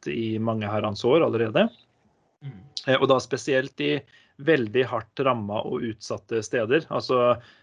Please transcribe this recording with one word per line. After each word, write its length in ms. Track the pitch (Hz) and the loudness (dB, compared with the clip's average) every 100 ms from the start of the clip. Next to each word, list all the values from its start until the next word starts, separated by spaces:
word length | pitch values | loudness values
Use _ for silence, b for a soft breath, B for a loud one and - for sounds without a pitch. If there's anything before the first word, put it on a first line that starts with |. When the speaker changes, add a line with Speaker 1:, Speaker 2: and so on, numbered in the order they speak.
| - | -8
Speaker 1:
i 300 | 76 113 110 | -4 -4 -2
mange 320 | 113 110 104 | -2 -2 -2
herrens 320 | 107 104 101 | -2 -4 -2
år 220 | 120 156 131 | 2 4 4
allerede. 400 | 113 113 147 226 - _ _ _ _ _ _ | 0 0 0 0 -2 _ _ _ _ _ _
Speaker 2:
Mm. 100 | 139 101 - - | -18 -16 -16 -6
Speaker 1:
Eh, 120 | - 131 | 0 2
og 140 | 135 | 4
da 80 | 127 | 2
spesielt 640 | - 131 - 131 135 - | 2 -6 -2 -2 -2 -4
i 140 | 147 147 - b b b | -4 -4 -6 b b b
veldig 460 | 139 151 113 120 123 | 2 2 2 0 0
hardt 340 | 117 - - | -2 -8 -2
ramma 460 | 135 120 101 107 - | 0 0 -2 -4 -4
og 160 | 123 | -4
utsatte 580 | 117 107 - 110 - 117 107 | -6 -8 -8 -10 -6 -6 -2
steder. 400 | 127 110 151 - | -2 2 0 0
Altså, 540 | 127 - 127 123 120 B B | -6 0 2 4 2 B B